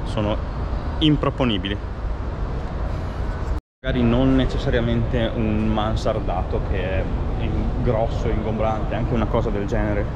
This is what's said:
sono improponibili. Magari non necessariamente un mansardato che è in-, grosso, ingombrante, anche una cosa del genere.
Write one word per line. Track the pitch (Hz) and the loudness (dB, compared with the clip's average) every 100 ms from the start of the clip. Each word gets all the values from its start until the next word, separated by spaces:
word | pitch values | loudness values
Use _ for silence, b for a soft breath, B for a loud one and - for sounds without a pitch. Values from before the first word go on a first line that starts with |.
sono | - - 104 107 - - - - - - | -4 -2 0 0 -2 -4 -4 -2 -4 2
improponibili. | 160 147 143 127 127 101 95 101 - - - - - - - - - - - - - - - - - - _ _ | 4 4 2 0 0 0 -2 -4 -6 -6 -6 -4 -6 -4 -4 -4 -6 -4 -4 -4 -6 -4 -4 -4 -4 -4 _ _
Magari | 131 127 | -2 2
non | 120 117 135 131 | 4 4 6 4
necessariamente | 127 - - 123 117 117 113 123 113 | 4 0 2 2 2 2 2 2 0
un | - 110 107 107 | 0 0 2 2
mansardato | 107 107 107 120 107 98 90 92 107 - | 2 0 0 0 0 0 -2 0 -2 0
che | 98 92 95 | -2 0 0
è | 95 - - - | 0 -2 -2 0
in-, | - - - - | 0 0 0 0
grosso, | 120 110 113 - 117 | 2 2 2 0 0
ingombrante, | 110 110 107 110 107 - | 0 0 0 0 0 -2
anche | 104 123 117 | 0 0 2
una | 107 | 2
cosa | 117 113 | 2 0
del | 101 101 | 0 0
genere. | 113 104 104 113 | 0 0 0 -2